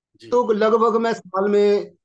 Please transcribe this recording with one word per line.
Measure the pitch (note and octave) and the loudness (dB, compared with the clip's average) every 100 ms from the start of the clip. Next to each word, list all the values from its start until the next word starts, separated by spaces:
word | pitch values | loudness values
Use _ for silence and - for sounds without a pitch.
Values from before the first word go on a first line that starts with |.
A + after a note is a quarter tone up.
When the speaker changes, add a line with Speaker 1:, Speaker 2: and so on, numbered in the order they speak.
| _ _ | _ _
Speaker 1:
जी। | A#2 | -4
Speaker 2:
तो | A#3+ A3 | -2 0
लगभग | G#3+ A3 A3 A#3 A3 | 0 2 2 2 0
मैं | A3+ | -2
साल | G3+ F3+ F#3+ G3 | -4 -6 -4 0
में | G#3 G#3 G3+ F3 - | 2 2 0 -4 -16